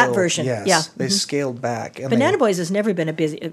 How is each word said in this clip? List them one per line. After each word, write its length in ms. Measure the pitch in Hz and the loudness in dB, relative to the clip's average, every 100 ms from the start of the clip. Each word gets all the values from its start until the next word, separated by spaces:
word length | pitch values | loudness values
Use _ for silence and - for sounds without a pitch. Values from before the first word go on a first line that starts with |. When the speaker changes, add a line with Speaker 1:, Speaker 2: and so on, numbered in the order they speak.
Speaker 1:
scaled, 120 | 247 | 4
Speaker 2:
version. 300 | 233 175 170 | 4 0 0
Speaker 1:
yes, 220 | 135 113 190 | -2 -2 2
Speaker 2:
Yeah. 160 | 170 156 - | 2 2 -4
Speaker 1:
they 80 | 131 | -2
Speaker 2:
Mm-hmm. 60 | |
Speaker 1:
scaled 480 | 196 - 143 139 120 | -2 -2 -2 -2 -4
back. 360 | 120 117 107 - | -4 -4 -6 -8
And 100 | 131 | 0
Speaker 2:
Banana 220 | 226 294 | 2 4
Speaker 1:
they 60 | 381 | 4
Speaker 2:
Boys 200 | 233 185 | 2 2
has 120 | 170 | -2
never 220 | 196 214 | 0 0
been 160 | 175 160 | 0 -2
a 60 | |
busy, 360 | 156 160 147 165 | 0 -2 -2 -10